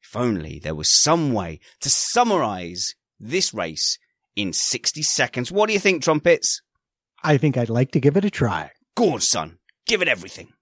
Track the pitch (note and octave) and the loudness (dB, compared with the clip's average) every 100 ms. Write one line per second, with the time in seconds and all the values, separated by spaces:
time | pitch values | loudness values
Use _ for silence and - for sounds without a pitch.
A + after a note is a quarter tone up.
0 | - G#2+ B2 G2+ D#2 D2 D2+ D#2 D#2+ - | -10 -2 -2 -2 -6 -10 -8 -4 2 2
1 | D3 E3+ D3 A2 F2 D#2+ _ _ D3 - | 4 2 2 -2 -4 -10 _ _ -2 0
2 | - A#3 A#3+ F#3+ A#2 F#2+ F2 F2+ - - | 2 2 2 2 0 -4 -8 -8 -8 -10
3 | _ _ G#2+ E3+ F#3 - E2+ D#2+ - - | _ _ -4 -2 -2 -2 -6 -4 -4 -6
4 | _ _ _ - G2+ - - A#2+ - - | _ _ _ -6 -4 -2 -2 -2 -4 -4
5 | D#3 - B2 - B2 F#3+ G#3+ G#3 G3 F3+ | -2 0 -2 -2 -4 0 2 2 2 0
6 | D3 D3+ E3+ E3+ - - _ _ _ _ | 2 2 4 4 2 -4 _ _ _ _
7 | _ _ D3 C#3 D3+ B2 A#2 A#2 C3 D#3 | _ _ 2 4 4 0 0 0 2 4
8 | C3 D#3 G3 - A#2+ E2 D2+ _ _ - | 4 2 0 0 -2 -2 -8 _ _ 0
9 | A3 B2 - G2 D#2 F2 _ _ - G#3+ | 2 2 0 -2 -4 -12 _ _ -2 0
10 | E3+ A2 F2+ - - _ | 2 -2 -4 -14 -18 _